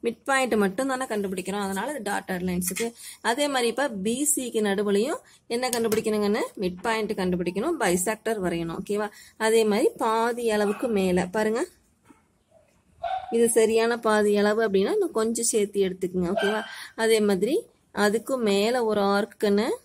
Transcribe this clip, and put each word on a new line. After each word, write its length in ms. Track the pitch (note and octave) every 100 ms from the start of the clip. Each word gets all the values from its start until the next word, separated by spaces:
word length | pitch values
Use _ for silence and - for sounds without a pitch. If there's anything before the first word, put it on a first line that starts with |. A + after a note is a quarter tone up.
மிட் 220 | A#3 A3+ -
பாயிண்ட் 280 | C4+ B3+ A3
மட்டும் 280 | G3+ G3 C4+
தானே 140 | B3+ C4
கண்டுபிடிக்கிறோம். 580 | G#3+ G3 F#3 F#3 G3+ G3
அதனால 260 | G3 A#3
இது 100 | D4
டாட்டட் 400 | G3+ G3 F#3 F#3 F3+
லைன்ஸுக்கு. 420 | F3+ F3+ F#3 A#3 A#3 - -
அதே 240 | G#3+ A#3+ D4
மாதிரி 200 | C4+ A#3+
இப்ப 160 | A3+ C#4 G#3
பி 100 | F#3 B3 C#4+
சிக்கு 320 | - B3 A3+
நடுவுலையும் 600 | G#3 G3 G#3 G3+ B3 G4+ - - _
என்ன 200 | A#3+ B3+
கண்டுபிடிக்கணுங்கன்னு? 720 | A#3+ A3+ A3 G#3+ G#3+ G3+ G#3+ F#4+ -
மிட் 160 | F#3 F3+
பாயிண்ட் 300 | B3 A3 G#3+ G#3
கண்டுபிடிக்கணும், 580 | F#3 F3 F3+ F3+ C4+ E4
பைசெக்டர் 600 | G#3+ F3+ - A3 - A3
வரையணும். 360 | F3+ E3+ E3+ E3
ஓகேவா? 280 | F#3+ G#3 G#3 - - _
அதே 220 | A3 A3+
மாதிரி 240 | A3 G#3 F4+ -
பாதி 480 | A#3+ A3+ A3+ A#3+ A#3
அளவுக்கு 380 | G#3 G#3 G#3 B3+
மேல 360 | G#3 F#3 F3+ F3+
பாருங்க. 340 | A3 G#3+ A3 F4+ _ _ _ _ - _ _ _ _ _ _ _ _ E5+ F#5 -
இது 160 | A#3 A#3+
சரியான 480 | A#3 A3 A3+ A3+ A#3
பாதி 340 | A3+ G#3+ G#3 G#3
அளவு 240 | G#3 G#3+
அப்படின்னா 300 | A3+ F#3+ G#3 G#4+
இன்னும் 180 | F4+ A3+
கொஞ்சம் 300 | A3 A#3 A3+
சேர்த்து 360 | A3+ G3+ G3+ F#3+
எடுத்துக்கங்க. 420 | F#3 F3+ F3+ F3
ஓகேவா? 320 | G3 G3 G#3+ - - - -
அதே 220 | A3+ A3
மாதிரி 340 | G#3 F#3+ G#3 F4 A#4 _ _ -
அதுக்கும் 500 | G#3 A3 G#3+ C4 A3
மேல 380 | G3 G#3 B3+ A3+
ஒரு 180 | G#3 G3
ஆர்க்குன்னு 580 | G3+ A3 - G#3+ G3+ A#3+ A#4+